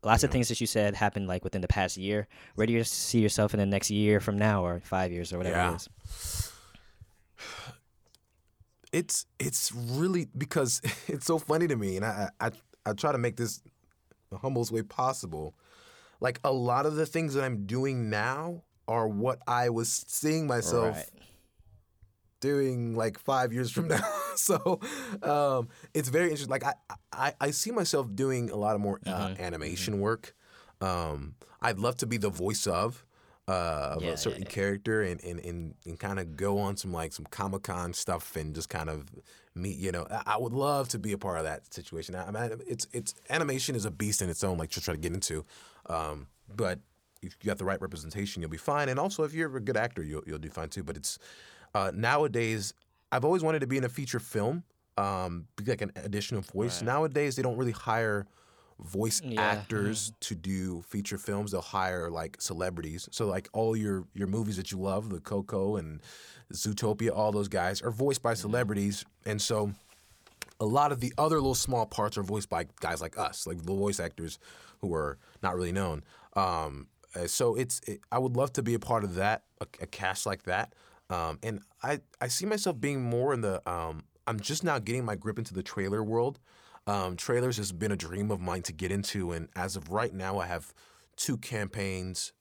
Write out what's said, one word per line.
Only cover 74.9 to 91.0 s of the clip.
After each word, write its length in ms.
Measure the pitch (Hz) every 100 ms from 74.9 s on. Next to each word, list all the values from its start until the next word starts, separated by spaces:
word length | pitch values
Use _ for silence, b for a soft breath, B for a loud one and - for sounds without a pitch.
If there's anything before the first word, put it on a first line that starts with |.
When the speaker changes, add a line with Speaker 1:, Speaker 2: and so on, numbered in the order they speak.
Speaker 2:
are 260 | 80 73 69 b b
not 120 | 95
really 180 | 90 90
known. 300 | 92 95 76 - B B
Um, 540 | - 95 85 78 69 69 _ _
uh, 120 | - 87
so 260 | - 120
it's, 260 | 110 123 - -
it, 140 | 101 _
I 80 | 117
would 180 | 127 123
love 160 | 135
to 80 | 120
be 120 | 113
a 40 | 113
part 240 | - 117
of 100 | 101
that, 300 | 90 101 110 _ _
a, 60 | - -
a 40 | 85
cast 400 | - 95 95 -
like 160 | 98
that. 300 | - 92 - _ b b _
Um, 280 | 90 82 78
and 160 | 110 104 - _
I, 180 | 123 147 - _
I 60 | 123
see 160 | -
myself 360 | 190 214 196 139
being 220 | 143 139
more 300 | 123 120 131
in 80 | 131
the, 220 | 107 92 -
um, 320 | 87 82 78 - _ -
I'm 140 | 113
just 240 | 104 156
now 140 | 175 143
getting 240 | 107 123
my 100 | 117
grip 240 | 101 110 107
into 160 | 110
the 80 | 92
trailer 400 | 95 - 95 104
world. 380 | 107 113 123 139 B B B B -
Um, 300 | 101 92 90
trailers 400 | - 120 127 117
has 160 | 101
been 200 | 87 104
a 40 | 98
dream 340 | 82 92 104
of 100 | 101
mine 220 | 90 92
to 100 | 87
get 180 | 78 90
into, 400 | 98 98 104 90
and 160 | 82 80 -
as 180 | 92 95
of 140 | 78
right 220 | 98 120
now, 260 | 95 95 98
I 80 | 87
have 280 | 87 - - b b